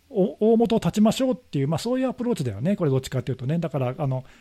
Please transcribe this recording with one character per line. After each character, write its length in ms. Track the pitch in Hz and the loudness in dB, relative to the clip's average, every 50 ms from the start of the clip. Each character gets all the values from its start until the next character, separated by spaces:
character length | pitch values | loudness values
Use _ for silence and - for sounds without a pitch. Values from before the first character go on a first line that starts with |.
| _ _ | _ _
お-、 440 | 277 214 180 233 - - 208 220 233 | 0 0 0 0 0 0 2 4 4
大 40 | |
元 200 | 220 233 - 233 | 4 4 2 2
を 40 | 220 | 0
断 120 | - 175 - | 0 0 2
ち 80 | 214 | 4
ま 120 | 208 220 208 | 4 4 4
し 100 | - 262 | 2 0
ょ 80 | 262 | 0
う 40 | 247 | -2
っ 20 | |
て 220 | - - _ - 147 | -4 -6 _ -2 -2
い 60 | 139 | 0
う、 40 | 139 | 0
ま 80 | 165 | -2
あ、 20 | 151 | -2
そ 160 | - 233 254 | -2 -2 -2
う 60 | 262 | 0
い 40 | 262 | -2
う 40 | 254 | -2
ア 60 | 240 | -4
プ 100 | - 247 | -4 -4
ロ 80 | 240 233 | -4 -2
ー 20 | |
チ 80 | - 147 | -2 -4
だ 80 | 123 98 | -4 -4
よ 80 | 98 | -2
ね。 160 | 120 170 208 | -2 -2 0
こ 80 | 202 175 | 0 0
れ 60 | 147 | 2
ど 80 | 131 131 | 2 0
っ 20 | |
ち 80 | 131 - | 0 -2
か 120 | - 131 | -4 -4
っ 20 | - | -4
て 100 | - 127 | -4 -6
い 20 | |
う 20 | |
と 100 | - 123 | -4 -4
ね。 120 | 127 156 170 | -2 -2 -2
だ 120 | 165 160 | -2 -2
か 80 | - 147 | -2 -2
ら、 160 | 127 123 131 | -2 -2 -2
あ 100 | - 147 | -2 -2
の、 180 | 135 131 131 131 - - - | -2 -2 -4 -6 -10 -18 -20